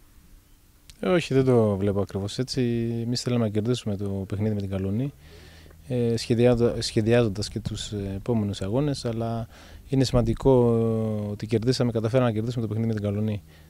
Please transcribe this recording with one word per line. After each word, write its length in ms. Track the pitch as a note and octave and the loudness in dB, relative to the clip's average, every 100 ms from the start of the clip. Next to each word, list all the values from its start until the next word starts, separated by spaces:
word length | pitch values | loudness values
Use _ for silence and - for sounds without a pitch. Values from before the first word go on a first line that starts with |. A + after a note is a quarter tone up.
| - - - - _ _ _ _ - - | -20 -20 -20 -20 _ _ _ _ -20 -8
Ε, 80 | G3 | -2
όχι, 240 | F3+ - | 0 2
δεν 120 | C3+ C3 | 2 4
το 320 | A#2+ G#2+ G2 | 4 4 2
βλέπω 240 | G2+ G2 | 0 0
ακριβώς 380 | F#2+ G2 G2+ - | -2 -4 -6 -6
έτσι. 220 | B2+ - A#2+ A#2 A#2 A#2 | -6 -2 -2 -2 -2 -4
Εμείς 180 | A#2 B2 | -4 -4
θέλαμε 220 | - A#2+ | -2 0
να 60 | A2 | 0
κερδίσουμε 460 | G#2+ G#2+ B2 A2+ G2 | 0 -2 -2 -4 -6
το 100 | G2+ | -4
παιχνίδι 480 | G2 F#2+ G2+ G#2+ G#2 | -6 -6 -4 -2 -2
με 60 | |
την 80 | G2 | -4
Καλονή, 440 | F#2+ F#2+ G#2 C#3 - - - - - - - - | -4 -2 -2 -4 -8 -18 -20 -20 -20 -20 -20 -6
ε, 300 | B2 A#2 A2+ | -2 0 -2
σχεδιάζοντα-, 640 | - A#2 A#2+ A#2+ A#2 A2 | 0 4 4 6 2 0
σχεδιάζοντας 680 | - A#2 G#2+ A#2+ A2+ G2 G#2 | -2 0 4 4 4 -2 -6
και 100 | A2 | -8
τους, 320 | - G#2+ - | -8 -8 -8
ε, 220 | G#2 G2 G2 | -6 -6 -6
επόμενους 460 | G#2+ A#2 G2+ G2 | -2 0 0 -2
αγώνες, 440 | F#2+ A#2+ D3 C#3 A#2+ | -2 0 -2 -2 -4
αλλά 420 | A2+ A2+ A#2 A2+ - - - - | -4 -4 -4 -8 -14 -20 -20 -4
είναι 140 | C3+ | 0
σημαντικό, 720 | B2+ B2 A2+ A2 C3+ C3 A#2+ A#2 A2+ A2 A2 G#2+ G#2 | 2 2 2 2 4 6 6 4 2 0 -2 -2 -4
ε, 40 | |
ότι 140 | G#2 G#2+ | -6 -2
κερδίσαμε, 440 | A2+ A#2 B2+ B2 | 0 0 0 0
καταφέραμε 380 | A2+ G#2+ C3 B2 | 4 4 6 4
να 60 | G#2+ | 2
κερδίσουμε 260 | A2+ B2 | -2 -2
το 60 | A2 | -2
παιχνίδι 260 | A2 A2+ | -2 -2
με 60 | G#2+ | 0
την 100 | G2+ | 0
Καλονή. 340 | G2+ G#2+ G2+ - - - | 0 -2 -4 -8 -20 -20